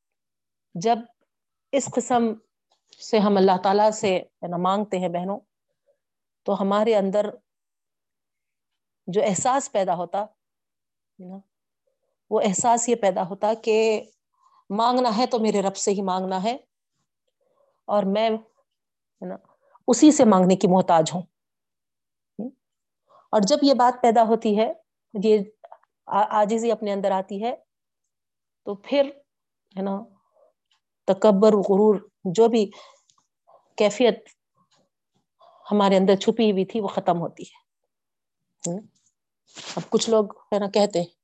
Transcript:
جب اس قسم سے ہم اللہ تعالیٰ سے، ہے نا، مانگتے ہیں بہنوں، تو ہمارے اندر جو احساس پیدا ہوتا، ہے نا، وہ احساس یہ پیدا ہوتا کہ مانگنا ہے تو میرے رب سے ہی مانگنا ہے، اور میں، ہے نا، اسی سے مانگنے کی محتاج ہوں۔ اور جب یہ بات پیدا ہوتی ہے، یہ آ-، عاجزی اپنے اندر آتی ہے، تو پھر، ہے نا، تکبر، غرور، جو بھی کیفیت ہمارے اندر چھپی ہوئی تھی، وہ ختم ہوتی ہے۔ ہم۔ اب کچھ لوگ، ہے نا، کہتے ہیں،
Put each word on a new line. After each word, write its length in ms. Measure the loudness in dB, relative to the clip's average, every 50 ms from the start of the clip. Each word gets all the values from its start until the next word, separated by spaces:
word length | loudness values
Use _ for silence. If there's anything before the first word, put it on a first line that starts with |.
| _ _ _ _ _ _ _ _ _ _ _ _ _ _ -12
جب 240 | -6 -2 -2 -2 -2 -4 _ _ _ _ _ _ _ _ _ _ _ _ -6
اس 180 | -6 -4 -4 -4 -6
قسم 380 | -6 -4 -2 -2 0 0 -2 -4 -8 _ _ _ _ _ _ _ _ _ _ _ -20
سے 180 | -8 -2 0 2
ہم 180 | 2 2 2
اللہ 200 | 4 4 4 2 2 0
تعالیٰ 280 | 0 2 2 2 2
سے، 260 | 0 0 -2 -2 -2
ہے 300 | -2 -4 _ _ -14 -10
نا، 100 | -8 -6
مانگتے 420 | -4 -2 -2 -2 -2 -4 -4 -6 -4
ہیں 100 | -4 -4
بہنوں، 300 | -4 -6 -6 -6 -8 -10 _ _ _ _ _ _ _ _ _ _ _ _ _ _ _ _ _ _ _ _ -4
تو 180 | -4 -2 -2
ہمارے 340 | -2 0 0 0 2 2 2
اندر 340 | 0 0 0 -2 -2 -2 -4 -6 -14 _ _ _ _ _ _ _ _ _ _ _ _ _ _ _ _ _ _ _ _ _ _ _ _ _ _ _ _ _ _ _ _ -12
جو 140 | -6 -4 -2 -2
احساس 480 | -2 -2 -2 -2 -2 -2 -2 -4 -4
پیدا 240 | -4 -4 -2 -2 -2
ہوتا، 280 | -4 -6 -6 -6 -8 -8
ہے 1040 | -8 _ _ _ _ _ _ _ _ _ _ _ _ _ _ _ _ _ -20 -20 -18
نا، 80 | -18 -20 -20 _ _ _ _ _ _ _ _ _ _ _ _ _ _ _ _ -4
وہ 120 | -2 0 0
احساس 440 | 0 -2 0 2 2 2 2 2 -2
یہ 60 | -2
پیدا 260 | 0 0 -2 0 -2 -4 -6
ہوتا 240 | -6 -4 -2 -4 -4
کہ 500 | -2 -2 0 0 2 2 2 0 -2 -4 -10 _ _ _ _ _ _ _ _ _ _ _ -8
مانگنا 480 | -4 -2 0 0 0 0 0 0 0
ہے 100 | -2 -2
تو 120 | -2 -2 -2
میرے 220 | -2 0 0 0
رب 160 | -2 -2 -4
سے 140 | -4 -4 -4
ہی 100 | -2 -2
مانگنا 420 | -2 -4 -4 -4 -4 -4 -6 -4 -4
ہے، 140 | -4 -6 -8 _ _ _ _ _ _ _ _ _ _ _ _ _ _ _ _ _ _ _ _ _ _ _ _ _
اور 180 | -4 -2 -2 0
میں، 260 | 0 0 0 0 -2
ہے 960 | -2 -4 -8 _ _ _ _ _ _ _ _ _ _ _ _ _ _ -18 -14
نا، 100 | -14 -14 -16 _ _ _ _ _ _ _ _ -2
اسی 240 | -2 2 6 6 6
سے 140 | 6 6 4
مانگنے 300 | 6 6 6 6 4 2
کی 120 | 2 2
محتاج 440 | 2 2 2 4 4 2 2 2 0 -4
ہوں۔ 80 | -8 -10 _ _ _ _ _ _ _ _ _ _ _ _ _ _ _ _ _ _ _ _ _ _ -16 -16 -16 -16 _ _ _ _ _ _ _ _ _ _ _ _ _ _ -2
اور 120 | -2 0 0
جب 100 | 2 0 2
یہ 120 | 2 2 2
بات 280 | 4 2 0 0 2
پیدا 220 | 2 2 4 4 4
ہوتی 360 | 2 2 0 0 0 0 0
ہے، 140 | 0 -2 -4 -10 _ _ _ _ _ _ -8 -2 2
یہ 160 | 2 2 2 0 -4 _ _ -20 -20 -20 _ _ _ _ _ _
آ-، 320 | -4 -2 -2 -2 0 0
عاجزی 340 | 0 0 0 0 -2 -2 -2
اپنے 220 | -4 -2 -4 -6 -6
اندر 180 | -4 -2 -2
آتی 320 | -2 -2 -4 -6 -10 -8 -6
ہے، 120 | -8 -8 -10 _ _ _ _ _ _ _ _ _ _ _ _ _ _ _ _ _ _ _ _ -12
تو 100 | -12 -12
پھر، 360 | -12 -8 -4 0 0 0 -2 -4 -16 _ _ _ _ _ _ _ _ _ _ -12
ہے 40 | -8
نا، 220 | -8 -6 -6 -8 -10 -16 _ _ _ _ _ _ _ _ _ _ _ _ _ _ _ _ _ _ -2
تکبر، 460 | -2 0 4 4 4 6 6 6 6 4
غرور، 560 | 4 2 2 2 4 4 4 2 2 -2 -12 _ _ -8
جو 240 | -4 2 4 4
بھی 240 | 4 4 2 0 -2 -4 -16 -20 -20 _ _ _ _ _ _ _ _ _ _ _ _ _ _ _ _ -4
کیفیت 540 | 0 0 0 2 2 2 2 2 0 -6 _ _ _ _ _ _ _ _ _ _ _ _ _ _ _ _ _ _ _ _ _ _ _ -20 -20 _ _ -8 -4
ہمارے 260 | 0 0 2 4 2
اندر 180 | 2 4 2 2
چھپی 360 | 2 2 -2 0 0 0 0
ہوئی 140 | 2 0 -2
تھی، 160 | -4 -4 -6
وہ 60 | -6
ختم 320 | -6 -6 -6 -2 -2 -2 -2
ہوتی 240 | -4 -8 -10 -14 -20
ہے۔ 140 | -20 _ _ _ _ _ _ _ _ _ _ _ _ _ _ _ _ _ _ _ _ _ _ -10 -10
ہم۔ 160 | -10 -10 -12 -16 _ _ _ _ _ _ _ _ _ _ _ _ -20 -20 -16 -12 -12
اب 140 | -12 -8 -2
کچھ 200 | -2 -2 0 2
لوگ، 280 | 0 0 0 -2 -6 _
ہے 200 | _ -6 -4 -4
نا، 100 | -4 -2 0
کہتے 260 | 0 0 0 0 -4
ہیں، 80 | -6 -6 _ _